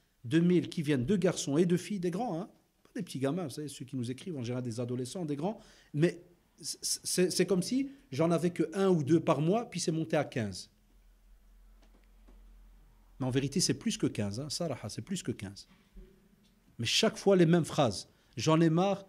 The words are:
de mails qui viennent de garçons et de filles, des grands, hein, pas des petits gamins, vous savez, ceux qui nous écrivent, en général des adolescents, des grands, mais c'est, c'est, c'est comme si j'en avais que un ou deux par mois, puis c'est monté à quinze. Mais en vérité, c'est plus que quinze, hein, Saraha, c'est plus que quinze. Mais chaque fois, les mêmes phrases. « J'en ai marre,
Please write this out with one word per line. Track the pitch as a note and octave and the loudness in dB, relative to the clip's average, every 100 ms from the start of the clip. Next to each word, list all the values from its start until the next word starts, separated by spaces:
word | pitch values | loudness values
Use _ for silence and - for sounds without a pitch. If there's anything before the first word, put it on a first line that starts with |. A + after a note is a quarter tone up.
| _ _ A#2+ | _ _ 0
de | D#3+ | 2
mails | F3 F3 - | 4 4 2
qui | - | -4
viennent | C#3+ C#3 B2 | 0 0 2
de | G3+ | 2
garçons | F#3 - - C#3 | 2 0 0 2
et | F3+ | 2
de | F3 | 2
filles, | - G3+ | -2 -6
des | F3 | -4
grands, | F3+ A#3+ E3 | -4 -4 -4
hein, | G#3+ - _ _ | -8 -14 _ _
pas | _ | _
des | C4 | -10
petits | F3+ C3+ | -8 -4
gamins, | C3 F3 D#3+ | -2 -2 -4
vous | |
savez, | C3+ D3 | -8 -10
ceux | - | -10
qui | B2 C3 | -10 -6
nous | A#2+ | -6
écrivent, | C3 F#3+ D3 | -6 -8 -6
en | |
général | A2+ B2+ | -4 -4
des | B2 A2 | -6 -6
adolescents, | A#2+ B2 B2+ G3 D#3+ | -4 -4 -6 -6 -6
des | C#3+ | -4
grands, | F3 A3+ - - _ | -4 -6 -12 -20 _
mais | C#3+ E3+ F3 - _ _ _ | 0 2 0 -14 _ _ _
c'est, | E3 - | -12 -8
c'est, | - - - - F3+ | -6 -6 -4 0 2
c'est | F3+ F3+ | 2 2
comme | F#3 | 2
si | F3 B3+ C4+ - - | 0 -2 -2 -8 -8
j'en | C3 E3 | 0 2
avais | E3 E3+ | 4 2
que | E3+ D#3 G3 | 0 -2 2
un | G3 | 4
ou | F3 | 4
deux | B2+ E3 | 4 4
par | E3 C#3+ | 4 2
mois, | D#3+ A3 A#3 | 2 2 0
puis | F3 | -6
c'est | - | -2
monté | D#3+ D#3+ D#3 | -2 0 0
à | |
quinze. | C3 B2+ G#2 F2+ - _ _ _ _ _ _ - _ - - - - - _ _ - - - - - - - _ _ - | 0 -2 -4 -6 -14 _ _ _ _ _ _ -20 _ -20 -20 -20 -20 -20 _ _ -20 -20 -20 -20 -20 -20 -20 _ _ -6
Mais | C3 | -2
en | |
vérité, | B2+ C3+ F#3+ | 0 0 0
c'est | - | 0
plus | B2+ A3+ - | 0 -2 -2
que | D3 | -2
quinze, | - G#2 G#2 | -2 -4 -4
hein, | D3 | -6
Saraha, | - E3+ A#2 G#2+ | -4 -4 -6 -8
c'est | - | -10
plus | A2+ F#3+ | -8 -6
que | - | -6
quinze. | A2 F#2+ G2+ - _ _ - - _ _ _ _ _ _ - | -6 -8 -14 -20 _ _ -20 -20 _ _ _ _ _ _ -8
Mais | A#2 | -2
chaque | - A3+ - | 2 2 2
fois, | G3 G3 | 4 6
les | E3 | 8
mêmes | F3 D3 | 6 2
phrases. « | - B2+ F#2+ - _ _ - | 2 2 0 -8 _ _ -4
J'en | C#3+ D#3+ | 2 4
ai | E3+ | 4
marre, | E3 G3 F#3+ | 4 2 0